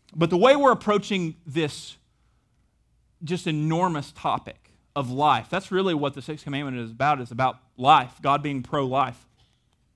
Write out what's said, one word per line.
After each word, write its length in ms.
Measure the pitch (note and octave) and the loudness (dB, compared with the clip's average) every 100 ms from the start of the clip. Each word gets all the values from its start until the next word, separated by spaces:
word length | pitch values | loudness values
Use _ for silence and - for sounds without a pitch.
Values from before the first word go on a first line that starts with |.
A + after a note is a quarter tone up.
| _ D#3 | _ -2
But 160 | E3 | 0
the 60 | F3 | 4
way 180 | B3 C#4+ | 6 6
we're 160 | C#4 | 6
approaching 640 | A3+ G#3 G#3 G3+ G3 E3 D#3+ - | 4 2 0 0 -2 -4 -6 -8
this 520 | C#3 D3+ - - - _ _ _ _ _ _ _ _ _ _ _ _ | -4 -4 -6 -16 -20 _ _ _ _ _ _ _ _ _ _ _ _
just 220 | D#3 F3 F3 | -8 -6 -2
enormous 680 | D#3 D3+ E3 F3+ D#3 C3 | -2 0 2 0 0 -8
topic 600 | - D3+ G#2+ - - _ _ _ C#3+ | -8 -4 -4 -6 -20 _ _ _ -6
of 160 | B2 | -4
life, 360 | B2+ D3 A#2+ A2+ | 0 2 2 -2
that's 200 | F3+ - | -6 -4
really 220 | F#3 F#3+ | -2 0
what 220 | D#3 C#3+ C#3 | -2 -4 -6
the 80 | |
sixth 200 | B2+ D3+ | -12 -12
commandment 340 | - C#3 C#3+ B2+ | -10 -8 -8 -8
is 120 | A2+ | -10
about. 320 | A2+ C#3+ C#3+ | -2 0 0
It's 80 | A#2+ | -4
about 300 | A#2+ C3 - _ - | -4 -2 -4 _ 0
life, 400 | B2+ D#3 B2 - | 4 4 4 -4
God 220 | C#3+ C#3+ | -2 0
being 220 | D3 C#3 | -2 -6
pro-life. 640 | B2 D3+ C3 C3+ C3 B2 _ _ _ _ _ _ _ | -4 -4 -2 0 -2 -6 _ _ _ _ _ _ _